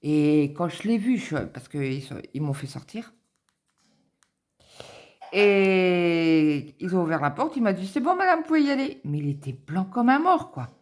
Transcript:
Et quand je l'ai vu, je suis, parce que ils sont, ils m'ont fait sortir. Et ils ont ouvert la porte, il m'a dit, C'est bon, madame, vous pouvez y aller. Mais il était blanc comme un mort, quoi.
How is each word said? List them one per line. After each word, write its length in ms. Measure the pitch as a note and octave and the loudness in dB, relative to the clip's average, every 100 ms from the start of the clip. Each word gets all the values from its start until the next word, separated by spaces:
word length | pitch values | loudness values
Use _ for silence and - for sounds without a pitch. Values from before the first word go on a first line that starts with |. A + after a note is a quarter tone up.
Et 520 | D3 D3+ D3+ D3+ C#3+ D3 | 0 2 4 4 2 -2
quand 120 | E3+ | -6
je 140 | - | -4
l'ai 140 | G#3 A#3 | -2 -2
vu, 200 | G#3 A#3+ | 0 -2
je 60 | |
suis, 120 | - C#3+ F#2 | -2 -6 -6
parce 160 | - - | -10 -12
que 100 | D3 | -6
ils 240 | C#3 C3 | -4 -4
sont, 180 | B2 A#2 - | -8 -14 -12
ils 80 | - | -6
m'ont 100 | D3+ | -4
fait 120 | C#3 C3+ | -4 -8
sortir. 460 | - - G#3+ A3+ _ _ _ _ _ _ _ _ _ _ _ _ _ _ _ _ - - - - _ - | -14 -14 -16 -16 _ _ _ _ _ _ _ _ _ _ _ _ _ _ _ _ -20 -20 -20 -20 _ -8
Et 1400 | F#3+ G#3 G3 F#3+ F#3+ F#3 F3+ F3 E3+ E3 D#3+ D3+ D3 D3 - | 2 4 6 4 4 4 2 2 2 4 4 4 0 -4 -10
ils 160 | F3+ F#3 | -2 0
ont 60 | |
ouvert 180 | E3 D#3+ | 0 0
la 100 | C#3+ | -2
porte, 260 | - D4+ - | -2 -4 0
il 60 | |
m'a 100 | A3+ | 0
dit, 140 | F#3 F#3+ | 0 -4
C'est 140 | D4 | -4
bon, 140 | C4+ F4+ | 0 0
madame, 240 | F#4+ E4 | 2 0
vous 60 | D#4+ | 2
pouvez 160 | D#4+ | 2
y 80 | C#4+ | 2
aller. 300 | C#4 C4+ - | 0 -2 -6
Mais 140 | D3+ D3 | -6 -4
il 100 | C#3+ | -4
était 240 | C#3+ - | -6 -8
blanc 320 | B2+ - E3 | -12 -6 -6
comme 240 | F#3+ A#3+ A#3+ | -4 0 2
un 100 | C#4 | 4
mort, 320 | E4+ E4+ - | 4 0 0
quoi. 200 | - A#2+ _ | -12 -12 _